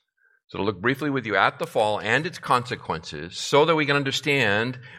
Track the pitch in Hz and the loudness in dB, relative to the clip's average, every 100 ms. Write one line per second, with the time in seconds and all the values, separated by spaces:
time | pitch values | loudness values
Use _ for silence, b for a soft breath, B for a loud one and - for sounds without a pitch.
0 | _ _ _ _ _ 95 98 90 117 139 | _ _ _ _ _ -4 -4 -2 -2 -2
1 | 151 135 110 98 117 - 165 127 107 101 | -2 -4 0 2 2 0 -4 0 0 0
2 | 101 127 170 170 - 127 123 117 - 80 | 0 0 -2 -6 0 0 0 -8 -6 -8
3 | - 73 85 - - 143 160 160 143 143 | -8 -12 -12 -10 2 4 4 4 2 0
4 | 135 - 151 139 110 101 120 127 B | 0 -2 0 2 2 2 0 -6 B